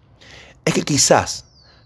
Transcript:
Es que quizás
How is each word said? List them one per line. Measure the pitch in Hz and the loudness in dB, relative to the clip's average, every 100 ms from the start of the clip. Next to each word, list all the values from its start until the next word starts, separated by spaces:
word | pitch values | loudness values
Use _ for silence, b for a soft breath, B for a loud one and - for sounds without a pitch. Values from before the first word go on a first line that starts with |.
| _ _ B B B B | _ _ B B B B
Es | - | -4
que | - | -2
quizás | - 139 - 143 95 - - _ _ b | -2 0 2 2 0 -8 -16 _ _ b